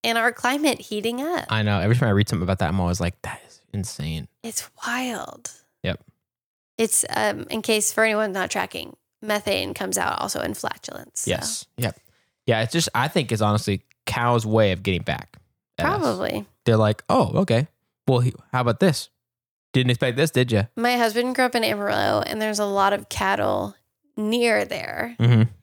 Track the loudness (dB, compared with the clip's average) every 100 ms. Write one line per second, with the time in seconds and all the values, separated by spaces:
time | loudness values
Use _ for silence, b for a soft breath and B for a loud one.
0 | 0 2 0 0 -2 2 2 0 -4 -4
1 | -4 -4 -4 -4 -2 0 2 2 4 4
2 | 4 4 2 0 -2 0 0 0 0 0
3 | -2 -4 -14 -14 -18 -20 _ -8 -8 -8
4 | -8 -8 -10 _ -10 -8 -10 _ -6 -4
5 | -4 -8 -10 -14 -18 -20 _ _ -8 -8
6 | _ _ _ _ _ _ _ -4 0 0
7 | 0 -2 -2 -2 -6 -6 0 0 0 0
8 | 2 2 -2 -2 -4 -4 -6 -8 -14 -18
9 | _ _ -4 -2 0 -2 -2 -6 -4 -2
10 | -2 -2 -4 -4 -4 -4 -8 -8 -12 -16
11 | -14 -8 -4 -2 -2 -8 -10 -6 -6 -6
12 | _ _ _ _ 0 0 2 0 -2 0
13 | 0 0 0 0 2 2 0 -4 _ _
14 | -6 -2 2 2 2 4 4 2 0 -2
15 | -2 -6 -8 -20 _ _ _ -4 -2 0
16 | 0 0 -2 -4 -8 _ 2 4 4 0
17 | 0 2 2 2 2 2 0 _ _ _
18 | 0 2 2 -2 -6 -2 0 4 2 2
19 | -6 _ _ _ _ _ _ 2 2 2
20 | 0 2 2 4 4 2 0 0 0 2
21 | 2 2 -2 2 0 2 0 -2 -2 0
22 | 2 2 0 -4 -2 -2 -2 2 2 2
23 | -4 -4 0 0 0 0 -4 -10 _ _
24 | _ -6 -2 2 2 2 0 -6 -8 -8
25 | -8 0 4 6 4 0